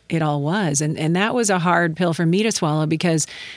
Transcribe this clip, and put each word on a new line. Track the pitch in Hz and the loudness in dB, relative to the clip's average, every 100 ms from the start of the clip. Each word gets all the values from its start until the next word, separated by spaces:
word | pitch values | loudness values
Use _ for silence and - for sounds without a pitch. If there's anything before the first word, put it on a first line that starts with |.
| - | -6
it | 165 | -2
all | 156 147 | 0 0
was. | 143 202 180 143 | -2 0 0 -2
And, | 156 - | -2 -2
and | 156 175 | 0 0
that | 214 | 0
was | 247 214 | 0 0
a | 185 | 2
hard | 175 175 170 160 | 2 2 2 0
pill | 180 | -2
for | 160 165 | 0 2
me | 185 | 2
to | 220 | 0
swallow | - 156 156 156 | 0 0 0 0
because | 156 175 160 - - - | 0 2 0 -2 -8 -18